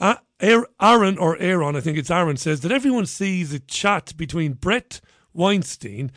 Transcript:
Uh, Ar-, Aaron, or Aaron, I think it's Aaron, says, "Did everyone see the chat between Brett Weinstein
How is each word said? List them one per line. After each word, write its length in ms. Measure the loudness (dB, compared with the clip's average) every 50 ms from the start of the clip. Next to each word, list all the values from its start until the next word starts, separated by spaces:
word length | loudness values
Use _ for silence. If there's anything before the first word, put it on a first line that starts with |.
Uh, 160 | 0 0 0 0 -4 _ _ -2
Ar-, 280 | 2 4 4 4 4 0 _ 2
Aaron, 380 | 4 6 6 6 6 2 2 0
or 180 | 0 0 0 0
Aaron, 380 | 0 0 0 0 0 0 -2
I 40 | -2
think 180 | -2 -2 -2 -2
it's 120 | -2 0
Aaron, 260 | 0 2 2 0 0
says, 240 | -2 -2 -2 -2 -2
"Did 120 | -2 -2
everyone 340 | -2 0 2 0 0 0 -2
see 380 | -4 -4 -4 -4 -2 -2 -2 -4
the 160 | -4 -6 -10
chat 560 | -10 -10 -8 -4 0 0 0 0 -4 -8 -10
between 380 | -10 -10 -6 -4 -4 -2 -4 -4
Brett 460 | -4 -2 -2 -2 -2 -4 -8 -14 -20 -20 _ _ _ _ _
Weinstein 800 | -4 -2 0 2 2 0 -2 -4 -8 -12 -14 -12 -10 -10 -10 -10 -10